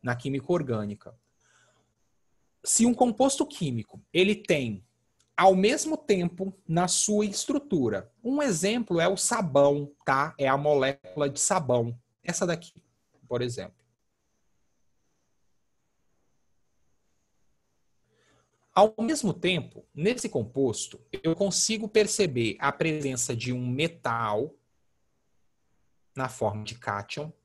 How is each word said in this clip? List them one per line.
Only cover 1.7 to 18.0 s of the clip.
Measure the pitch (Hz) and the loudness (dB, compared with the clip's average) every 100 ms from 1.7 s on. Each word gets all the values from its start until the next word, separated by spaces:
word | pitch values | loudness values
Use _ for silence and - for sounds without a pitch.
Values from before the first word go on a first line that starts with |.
| _ _ _ _ _ _ _ _ _ | _ _ _ _ _ _ _ _ _
Se | - - 233 | -2 2 4
um | |
composto | 240 247 214 269 269 294 | 4 2 4 2 2 -4
químico, | - 156 117 107 - _ | -2 -4 -4 -8 -16 _
ele | 160 190 214 | 2 2 2
tem, | - 160 123 101 - _ _ _ _ - | 0 0 0 -6 -12 _ _ _ _ 4
ao | 185 190 | 6 6
mesmo | 202 294 320 311 | 4 2 -2 -6
tempo, | - 196 175 175 196 - - | 0 0 0 -4 -10 -10 -2
na | 165 180 | 0 2
sua | - - 208 208 | 0 0 0 0
estrutura, | 196 - 277 - 175 120 98 - _ | -4 -4 -4 0 0 0 -2 -8 _
um | 233 277 | -4 -2
exemplo | 285 170 190 240 226 170 | 0 0 0 -2 0 0
é | 165 | 2
o | 190 | 0
sabão, | - 233 185 135 143 143 143 - - | 0 0 2 4 6 4 -2 -8 0
tá? | 135 151 - | 0 0 0
É | 139 | 2
a | 135 | 2
molécula | 147 147 135 139 - - 143 | 4 4 2 -2 -10 -4 -4
de | - | 0
sabão. | - 190 135 123 117 120 _ _ | 0 0 2 0 0 -6 _ _
Essa | - 175 185 | -8 -4 -2
daqui, | 165 - - _ _ _ _ _ | -4 -8 -20 _ _ _ _ _
por | 120 | -4
exemplo. | 120 117 90 _ _ _ _ _ _ _ _ _ _ _ _ _ _ _ _ _ _ _ _ _ _ _ _ _ _ _ _ _ _ _ _ _ _ _ _ _ _ _ _ _ _ _ | -4 -6 -12 _ _ _ _ _ _ _ _ _ _ _ _ _ _ _ _ _ _ _ _ _ _ _ _ _ _ _ _ _ _ _ _ _ _ _ _ _ _ _ _ _ _ _